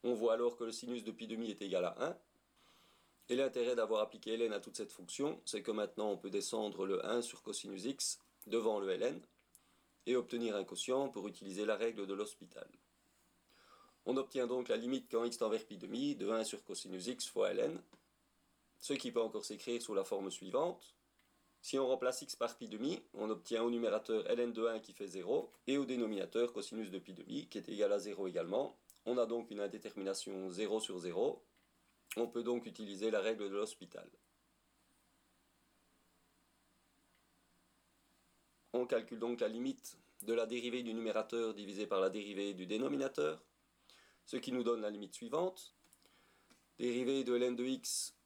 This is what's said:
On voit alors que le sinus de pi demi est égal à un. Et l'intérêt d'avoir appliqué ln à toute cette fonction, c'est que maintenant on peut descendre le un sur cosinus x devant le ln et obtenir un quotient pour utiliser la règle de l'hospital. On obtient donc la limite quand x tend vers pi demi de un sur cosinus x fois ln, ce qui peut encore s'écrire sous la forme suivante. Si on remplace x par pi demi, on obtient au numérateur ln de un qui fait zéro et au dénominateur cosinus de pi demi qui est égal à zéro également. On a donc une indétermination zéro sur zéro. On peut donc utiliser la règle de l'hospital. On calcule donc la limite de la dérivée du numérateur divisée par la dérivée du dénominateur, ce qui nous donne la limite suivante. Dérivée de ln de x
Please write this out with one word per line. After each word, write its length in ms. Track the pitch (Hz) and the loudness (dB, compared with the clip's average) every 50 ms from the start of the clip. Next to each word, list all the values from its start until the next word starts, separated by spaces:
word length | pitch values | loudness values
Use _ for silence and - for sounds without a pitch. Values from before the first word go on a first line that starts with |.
| - | 4
On 100 | 120 123 | 2 2
voit 200 | 107 113 120 110 | 4 6 4 6
alors 220 | 113 120 120 120 | 6 4 2 2
que 80 | - 123 | 0 -6
le 80 | 113 | -6
sinus 320 | 113 - - 120 123 120 104 | -4 -6 -4 -4 -4 -4 -4
de 80 | 113 | -6
pi 140 | 107 - 113 107 | -8 -8 -6 -6
demi 220 | 113 110 117 110 | -4 -4 -4 -4
est 120 | 101 - | -4 -4
égal 220 | 101 95 90 90 90 | -2 2 2 4 2
à 100 | 87 - - 131 | 2 0 -2 -4
un. 120 | 160 180 - _ _ _ _ _ _ _ _ - - - - - _ _ _ _ _ _ _ _ - | -4 -4 -6 _ _ _ _ _ _ _ _ -20 -20 -20 -20 -20 _ _ _ _ _ _ _ _ 0
Et 80 | 120 | 2
l'intérêt 400 | 127 139 131 123 127 120 120 123 | 4 4 2 4 2 2 4 4
d'avoir 240 | 117 110 104 110 107 | 4 4 4 4 2
appliqué 360 | 107 107 - 110 - 110 113 | 2 2 -2 -10 -4 -2 2
ln 160 | 113 120 113 | 2 2 2
à 80 | 104 101 | 2 -2
toute 160 | - 113 - | -4 -6 -8
cette 160 | - 107 - | -8 -8 -8
fonction, 480 | - - 90 90 - - 139 151 - - - | -8 -16 -12 -10 -4 0 0 0 0 -4 -8
c'est 180 | - - 101 | -6 -6 -4
que 80 | 87 - | -2 0
maintenant 400 | 110 107 104 101 - - 107 107 | 0 0 0 -2 0 -2 0 0
on 60 | 101 | 0
peut 140 | 90 - 98 | 0 -2 -2
descendre 540 | 92 101 98 - - 110 107 104 - - 98 | -2 0 0 0 0 0 0 0 0 0 0
le 200 | 95 98 - - | 2 2 0 2
un 160 | - 113 120 | 2 0 0
sur 200 | 120 120 - - | 0 -2 -8 -10
cosinus 420 | - 110 101 - - 101 98 95 92 | -10 -8 -6 -6 -6 -6 -8 -4 -4
x 340 | 123 139 - - - - - _ _ _ _ - - | -4 -2 -2 -2 -2 -2 -4 _ _ _ _ -8 0
devant 320 | 104 117 110 113 107 104 | 0 2 4 4 2 2
le 160 | 98 95 92 | 2 0 2
ln 240 | 92 110 123 156 170 - _ _ _ _ _ _ - _ _ _ _ _ _ _ _ _ | 2 2 0 0 -2 -10 _ _ _ _ _ _ -20 _ _ _ _ _ _ _ _ _
et 100 | 113 123 | 2 2
obtenir 400 | 127 120 - - 117 117 113 104 | 2 2 0 -2 -2 0 0 0
un 80 | 101 95 | 0 -2
quotient 440 | - 90 87 - - 127 131 139 135 | -4 -6 -6 -2 0 2 2 2 0
pour 200 | - 104 92 104 | -4 -4 -6 -6
utiliser 360 | 90 - 98 98 92 98 104 | -8 -8 -10 -8 -4 -2 0
la 120 | 104 107 | 0 2
règle 300 | 98 113 117 113 107 98 | 2 2 0 0 -2 -4
de 80 | 95 98 | -4 -2
l'hospital. 540 | 98 104 107 - _ - - - - - - - _ _ _ _ _ _ _ _ _ _ _ _ _ _ _ - - - - - - - - _ _ _ | -2 -4 -6 -6 _ -18 -18 -16 -16 -16 -16 -18 _ _ _ _ _ _ _ _ _ _ _ _ _ _ _ -20 -20 -20 -20 -20 -20 -20 -20 _ _ _
On 120 | - 127 | 0 2
obtient 320 | 135 135 - - 135 123 117 | 2 0 0 0 0 2 2
donc 200 | 127 127 123 123 | 2 0 2 2
la 80 | 113 | 2
limite 320 | 117 117 123 135 131 127 - | 2 2 0 0 0 -2 0
quand 140 | - 113 117 | 0 2 2
x 140 | 120 117 - | 2 0 0
tend 100 | 117 110 | 2 2
vers 160 | 107 110 - | 2 0 -2
pi 140 | - 104 92 | -6 -12 -12
demi 380 | - 98 98 120 139 143 143 | -8 -6 -4 0 0 0 0
de 120 | 113 98 101 | 0 0 2
un 140 | 113 113 | 2 2
sur 220 | 110 107 - 98 - | 0 0 -4 -8 -8
cosinus 420 | - 95 - - 95 92 92 90 | -8 -8 -8 -6 -6 -6 -6 -4
x 200 | 113 127 - - | -4 -4 -4 -6
fois 260 | - - 101 101 98 | -4 2 2 4 4
ln, 280 | 95 98 - 151 160 - - _ - _ _ _ _ _ _ _ _ _ _ _ _ _ _ _ _ _ | 4 2 2 2 0 -4 -10 _ -20 _ _ _ _ _ _ _ _ _ _ _ _ _ _ _ _ _
ce 160 | - - 143 | -4 -2 -2
qui 180 | 139 - 123 | -2 -2 0
peut 100 | 113 117 | 2 2
encore 220 | 113 110 - 107 107 | 2 2 0 -4 -6
s'écrire 360 | - 107 104 - - 120 117 | -6 -8 -8 -2 -2 -2 -2
sous 140 | 117 - 107 | -2 0 0
la 100 | 95 95 | 0 2
forme 260 | - - 98 98 92 | 2 0 0 0 -2
suivante. 680 | 87 - 92 92 90 131 139 131 131 - - - _ _ _ _ _ _ _ _ _ _ _ _ _ _ | -4 -6 -8 0 2 2 2 2 0 -6 -14 -20 _ _ _ _ _ _ _ _ _ _ _ _ _ _
Si 180 | - - - 135 | -8 0 2 2
on 80 | 135 | 4
remplace 340 | 127 131 131 127 123 123 - | 4 4 4 2 0 0 0
x 120 | 143 - - | -6 -8 -4
par 240 | - 120 113 - - | -2 -2 -2 -2 -6
pi 80 | 120 | -10
demi, 340 | 104 104 107 120 147 180 - - _ - | -8 -6 -2 0 0 -2 -2 -6 _ -6
on 160 | 101 107 110 | -4 -2 -2
obtient 320 | 110 107 - - 117 113 | -2 -4 -2 -2 0 2
au 80 | 117 120 | 4 4
numérateur 540 | 120 117 117 110 101 107 - - 113 110 - | 2 2 2 4 2 2 2 2 0 0 2
ln 280 | - 123 120 120 120 | 2 2 2 2 0
de 140 | 113 113 113 | 2 2 2
un 140 | 117 117 110 | 2 2 0
qui 120 | 110 - | -6 -10
fait 140 | 95 - 104 | -10 -8 -8
zéro 460 | 95 85 95 87 95 123 156 - - - - _ - | -6 -6 -6 0 2 2 2 2 -2 -12 -8 _ 0
et 100 | 135 143 | 2 2
au 60 | 139 | 2
dénominateur 680 | 120 131 120 117 110 107 95 90 87 - 113 120 120 | 2 2 2 2 2 2 0 -2 0 2 2 2 4
cosinus 380 | - 107 101 - 113 110 110 95 | 2 -4 -8 -6 -6 -6 -6 -4
de 80 | 92 95 | -6 -8
pi 140 | - - | -8 -10
demi 340 | 95 92 - - - 143 160 | -14 -14 -10 -6 -6 -6 -6
qui 120 | - - 107 | -6 -8 -8
est 100 | - - | -6 -6
égal 240 | 107 101 104 98 | 0 2 4 4
à 80 | 101 101 | 4 2
zéro 260 | 92 104 98 87 98 | 0 -4 -4 -2 -2
également. 500 | 92 87 87 82 85 98 120 143 - - _ _ _ - _ _ | 0 0 0 0 2 2 0 0 0 -4 _ _ _ -20 _ _
On 100 | 113 123 123 | 0 2 2
a 80 | 117 | 4
donc 260 | 110 117 120 113 - | 2 2 -2 -2 -4
une 80 | 107 104 | -4 -4
indétermination 920 | 104 101 101 107 - 107 - 104 95 98 98 - - 98 98 95 95 92 | -4 -4 -4 -6 -10 -8 -8 -4 -2 -2 -2 -2 -4 -6 -6 -4 -4 -4
zéro 300 | 90 90 110 98 107 110 | -2 -2 0 2 2 0
sur 180 | 110 - 98 90 | 0 -2 -6 -4
zéro. 420 | 85 90 82 92 113 147 160 - - _ _ _ _ _ _ _ _ _ _ _ _ _ - | -4 -2 2 2 2 2 2 -2 -10 _ _ _ _ _ _ _ _ _ _ _ _ _ -2
On 100 | 110 117 | -2 -2
peut 160 | 117 - 120 | 0 0 -2
donc 240 | 113 117 123 120 117 | 0 2 0 0 0
utiliser 460 | 113 - - 110 101 101 92 104 113 | -6 -10 -10 -8 -8 -4 0 2 2
la 80 | 107 104 | 4 4
règle 280 | 95 110 113 104 104 98 | 4 2 2 0 -2 -2
de 60 | 98 | 0
l'hospital. 560 | 101 107 107 - - 95 - - - - - - _ _ _ _ _ _ _ _ _ _ _ _ _ _ _ _ _ _ _ _ _ _ _ _ _ _ _ _ _ _ _ _ _ _ _ _ _ _ _ _ _ _ _ _ _ _ _ _ _ _ _ _ _ _ _ _ _ _ _ _ _ _ _ _ _ _ _ _ _ _ _ _ _ _ _ _ _ _ _ _ _ _ _ _ _ _ _ _ _ _ _ | -2 -2 -2 -4 -12 -16 -14 -14 -14 -14 -16 -20 _ _ _ _ _ _ _ _ _ _ _ _ _ _ _ _ _ _ _ _ _ _ _ _ _ _ _ _ _ _ _ _ _ _ _ _ _ _ _ _ _ _ _ _ _ _ _ _ _ _ _ _ _ _ _ _ _ _ _ _ _ _ _ _ _ _ _ _ _ _ _ _ _ _ _ _ _ _ _ _ _ _ _ _ _ _ _ _ _ _ _
On 140 | - 123 127 | 0 0 2
calcule 340 | 123 135 113 110 - 123 110 | 4 2 0 0 -2 -6 -4
donc 180 | 110 120 120 120 | -2 -2 0 0
la 80 | 120 104 | 0 0
limite 500 | 110 117 123 135 135 - - - - - _ _ _ _ | 0 0 -2 -2 -2 -4 -10 -16 -16 -16 _ _ _ _
de 100 | - 104 | -2 2
la 140 | 117 117 113 | 2 2 2
dérivée 360 | 110 120 123 113 123 117 127 | 2 0 -2 -2 0 -2 -2
du 120 | 123 113 110 | -2 -2 -4
numérateur 600 | 113 113 110 104 110 110 - 120 117 117 113 107 | -2 0 2 2 2 0 2 0 0 0 0 -2
divisée 320 | 101 104 98 101 98 107 | -4 -8 -8 -4 -4 -2
par 140 | 90 98 95 | 0 4 4
la 100 | 95 95 | 4 4
dérivée 440 | 92 107 101 101 101 95 101 101 98 | 4 0 -6 -4 -2 -2 -2 -2 -2
du 120 | 90 92 | -4 -4
dénominateur, 800 | 90 107 113 131 139 143 139 139 135 - - 147 151 156 - - _ _ _ _ _ _ _ _ _ - - - - _ _ _ | -2 0 0 0 0 2 0 0 0 0 2 2 2 0 -2 -10 _ _ _ _ _ _ _ _ _ -20 -20 -20 -20 _ _ _
ce 120 | - - | -6 -6
qui 140 | 127 - - | -4 -2 -2
nous 140 | 127 127 117 | -2 0 2
donne 160 | 117 120 110 | 2 2 2
la 100 | 107 104 | 0 -2
limite 240 | 104 101 104 92 - | -2 -4 -10 -10 -12
suivante. 640 | - 120 117 - 160 180 185 185 - - - _ _ _ _ - _ _ - _ _ _ _ _ _ _ _ - _ _ _ _ - | -12 -8 -2 0 2 0 0 -2 -6 -18 -20 _ _ _ _ -20 _ _ -20 _ _ _ _ _ _ _ _ -20 _ _ _ _ -2
Dérivée 440 | 120 123 120 123 127 123 135 135 | -2 0 2 2 2 2 2 2
de 120 | 127 123 123 | 2 2 4
ln 200 | 120 123 123 123 | 4 4 2 2
de 100 | 120 123 | 0 0
x 520 | 131 131 131 - - - - - - - _ _ | 0 -2 -2 -2 -4 -4 -4 -4 -6 -10 _ _